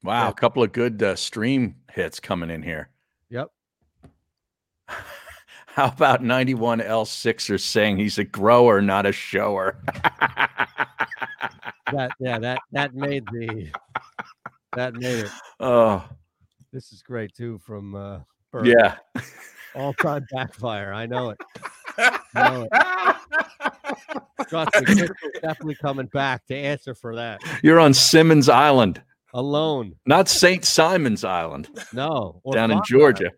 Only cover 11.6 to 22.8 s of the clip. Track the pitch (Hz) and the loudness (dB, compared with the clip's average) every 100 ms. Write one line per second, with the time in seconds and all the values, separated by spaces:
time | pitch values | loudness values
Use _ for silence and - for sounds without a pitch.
11.6 | - - - 139 127 127 127 117 120 127 | -18 -12 -8 -6 -6 -8 -8 -6 -6 -8
12.6 | - 139 143 131 143 143 110 117 113 110 | -8 -8 -6 -6 -6 -6 -8 -10 -10 -10
13.6 | 80 78 _ - _ - - _ - _ | -12 -14 _ -14 _ -18 -20 _ -20 _
14.6 | _ 123 127 117 123 120 104 - - _ | _ -8 -8 -6 -6 -4 -6 -12 -20 _
15.6 | 131 120 113 98 - - _ _ _ _ | 0 4 4 2 -6 -20 _ _ _ _
16.6 | _ 131 - 101 _ 123 107 _ 120 110 | _ -18 -18 -20 _ -12 -12 _ -14 -14
17.6 | _ 107 101 101 98 95 69 _ _ 131 | _ -16 -14 -14 -14 -16 -18 _ _ -2
18.6 | 120 117 104 - _ - - - - - | 6 6 6 2 _ -14 -14 -20 -20 -20
19.6 | - 131 139 135 160 147 131 127 131 - | -20 -10 -8 -4 -4 -4 -8 -8 -8 -8
20.6 | 120 107 98 101 117 123 123 107 - - | -8 -8 -8 -10 -8 -6 -8 -10 -18 -18
21.6 | - - - - 240 - - - 254 127 | -20 -18 -18 -2 -2 -2 -10 0 0 0
22.6 | 113 226 | -2 0